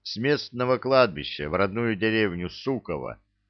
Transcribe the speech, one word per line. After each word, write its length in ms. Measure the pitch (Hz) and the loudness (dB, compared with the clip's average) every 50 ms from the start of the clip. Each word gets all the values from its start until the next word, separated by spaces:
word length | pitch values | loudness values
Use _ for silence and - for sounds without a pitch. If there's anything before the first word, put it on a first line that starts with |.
| - | -14
с 80 | - - | -10 -6
местного 600 | 104 120 139 147 135 - - 120 120 123 127 127 | -2 0 0 0 0 -2 -6 -6 -2 0 2 0
кладбища 720 | 117 - 127 135 131 123 107 80 73 69 - - - 73 76 | 0 2 4 6 6 6 6 2 -2 -8 -8 -6 -6 -4 0
в 60 | 78 | 2
родную 420 | 90 98 98 95 117 117 117 110 | 2 2 2 0 0 -2 -2 0
деревню 520 | 90 107 110 110 110 107 98 87 87 87 87 | 0 0 2 2 2 2 2 0 -2 -6 -6
Суково, 720 | - - - 139 135 110 - - 85 71 62 55 57 - _ _ _ _ _ | -8 -6 -4 -4 -4 -4 -4 -6 -6 -6 -6 -8 -10 -14 _ _ _ _ _